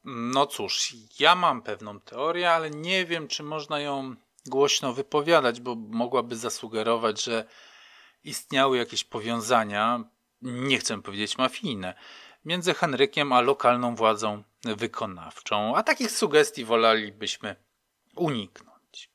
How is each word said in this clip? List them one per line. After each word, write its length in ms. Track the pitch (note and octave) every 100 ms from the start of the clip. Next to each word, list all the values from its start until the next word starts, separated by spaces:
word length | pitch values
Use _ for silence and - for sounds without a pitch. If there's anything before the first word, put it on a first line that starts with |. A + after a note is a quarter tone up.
No 420 | - A#2+ A#2 C3+ D3
cóż, 480 | - G2+ - - A#2+ G#2+ -
ja 160 | D3
mam 280 | F3+ E3+ B2+
pewną 380 | - G2+ G#2+ G#2
teorię, 520 | - A#2 D3+ F3 F3
ale 180 | D#3+ D#3
nie 360 | D3 E3 F#3+ F3
wiem, 220 | E3+ D3
czy 140 | -
można 380 | D3+ D#3 C#3+ D3
ją 360 | D3 C#3 C3 A#2 _ _ -
głośno 460 | C3 C#3+ - C#3
wypowiadać, 680 | B2 C#3 D3+ D3 E3 B2+ A#2+
bo 140 | B2
mogłaby 640 | A#2 G#2+ A2+ A#2+ B2+ A#2+ A#2
zasugerować, 880 | A#2 - A2+ A2 A2 A#2 A2+ G#2
że 220 | - A2+ A2 - - - - - - _
istniały 540 | D#3 - - C#3 C3+ B2+
jakieś 260 | A#2 A2
powiązania, 1000 | - A#2+ A2 A#2 A2 A#2+ G#2 G2+ A2 A#2+ A2 _ _ _
nie 360 | B2 A#2+ C3+ C3
chcę 240 | - G#2+
powiedzieć 360 | F#2+ G2+ G#2 -
mafijne, 560 | C3 - F#3+ G#2+ F#2 - - - - _
między 300 | D3+ F3+ F3
Henrykiem 580 | D#3+ E3 B2+ C#3 - C#3+
a 80 | B2+
lokalną 540 | B2 C#3 B2+ B2 B2
władzą 480 | A2+ A2 G#2+ A2 G#2 - _
wykonawczą, 1120 | A#2+ A2 A2+ - A2 F2+ - - - G#2 G#2+ C#3+
a 60 |
takich 280 | A3 D4+ A3+
sugestii 540 | - C#3+ D3+ D3 -
wolelibyśmy 920 | A2+ A#2 A2+ A2 G#2+ G2+ G#2+ - G#2+ F#2 _ _ _ _ _ -
uniknąć. 960 | E3+ B2 G2 - - _ _ - -